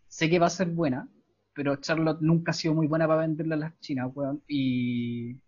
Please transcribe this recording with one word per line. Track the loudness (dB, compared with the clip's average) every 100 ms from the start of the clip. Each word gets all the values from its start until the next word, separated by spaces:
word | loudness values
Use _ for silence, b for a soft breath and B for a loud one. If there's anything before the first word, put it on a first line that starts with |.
| _
sé | -2 2
que | 4
va | 2
a |
ser | 2 -2
buena, | 0 0 -2 -6 _ _ _ _
pero | -4 -2 -2
Charlotte | -2 0 2 2
nunca | 4 4 2
ha |
sido | -2 0
muy | 2 2
buena | 2 4
para | 2
venderle | 2 -2 -2
a | -2
las | -4 -10
chinas, | -6 -4 -4
weón. | -4 -6 -6 -4
Y, | -2 0 0 0 -2 -2 -4 -8 -12